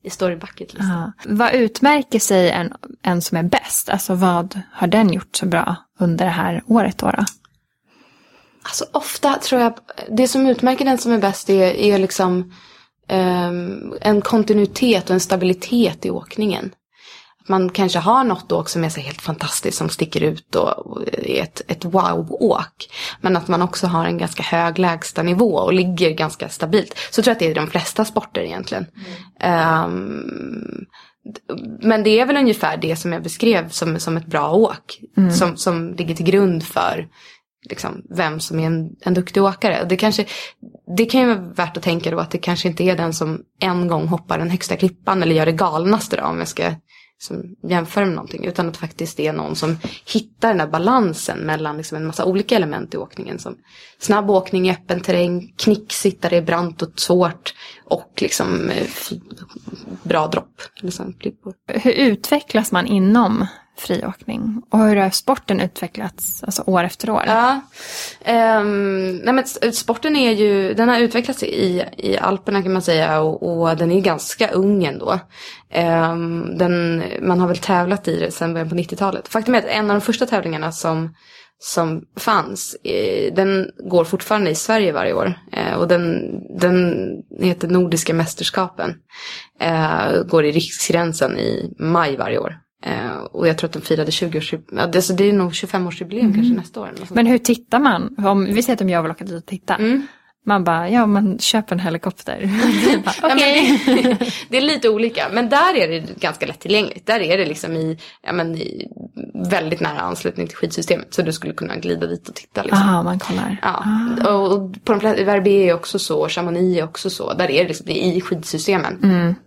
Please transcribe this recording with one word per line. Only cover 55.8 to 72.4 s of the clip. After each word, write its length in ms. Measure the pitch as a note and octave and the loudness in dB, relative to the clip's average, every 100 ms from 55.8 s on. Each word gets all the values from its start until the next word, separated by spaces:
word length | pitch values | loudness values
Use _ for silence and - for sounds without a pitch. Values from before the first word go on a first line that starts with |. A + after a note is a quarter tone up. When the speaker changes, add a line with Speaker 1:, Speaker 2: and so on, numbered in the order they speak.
| - - G3+ F#3 E3+ F3 | -2 -2 -2 0 0 0
Speaker 1:
i 60 | |
brant 400 | E3 E3+ F3 D#3+ | 2 -2 -2 -4
och 180 | - - | -8 -6
svårt 540 | - F3+ F3 E3 - - - - - | 2 4 4 0 -12 -14 -20 -20 -4
och 280 | - - - | -4 -4 -4
liksom, 520 | - - - - - | -4 -2 -2 -2 -2
eh, 140 | - | -2
fi-, 380 | - - - - - - - - - - - F#3 | -4 -6 -10 -12 -14 -20 -18 -18 -16 -16 -14 -12
bra 240 | E3 E3 D#3 | -2 0 0
dropp, 340 | E3+ - _ - - | -4 -6 _ -20 -12
liksom, 320 | F#3 F3+ - | -10 -8 -12
klippor. 400 | - - - - - - | -8 -10 -10 -18 -18 -6
Speaker 2:
Hur 240 | - B3 | 0 2
utvecklas 800 | - C4+ G3+ - D4 - A3 G#3+ | 4 4 2 0 -2 0 -2 2
man 140 | F3+ F3+ | 0 2
inom 580 | G3+ F#3+ A3+ G#3+ A3 F#3+ - _ - | 2 6 6 4 2 -2 -6 _ -18
friåkning? 840 | - - - - - A3+ A3+ A3 - | -6 -4 -4 -10 -8 -6 -4 -6 0
Och 80 | G#3+ | 4
hur 160 | A3 G3+ | 6 6
har 140 | F#3+ | 2
sporten 500 | - - C4 - F#3+ | 0 0 -2 0 -2
utvecklats, 840 | F#3 - F3 - G3 - - - | -2 -4 -10 -8 -10 -8 -10 -8
alltså, 180 | - - - | -8 -6 0
år 180 | F#3 | 2
efter 260 | F3 - A3 | 2 -4 -2
år? 140 | G#3+ - | 0 2
Speaker 1:
Ja. 340 | A3 A#3+ C#4 - - - - - - - | 4 4 2 -4 -18 -16 -12 -12 -10 0
Ehm, 920 | A#3 A3+ A3 G#3 G3+ G3+ F#3+ F#3 F#3 | 4 4 4 2 0 0 0 -2 -2
nej, 160 | - | 0
men 100 | C4 | 0
s-, 340 | B3+ - A#3 A#3 | 0 -2 -2 -2
sporten 360 | - A#3+ D#4 D4+ | -2 -2 0 2
är 160 | B3 | 2
ju, 420 | G#3+ G#3+ G3+ F#3+ | 4 4 4 2
den 160 | G3+ A#3 | 2 4
har 100 | A#3+ | 4
utvecklats 440 | A#3 A#3 A#3+ C4 | 2 2 -2 -4
i, 400 | - - F#3 F3+ - - | -4 0 0 0 -4 -6
i 200 | G2+ G2 | -2 0
Alperna, 440 | - F#3+ | 0 -2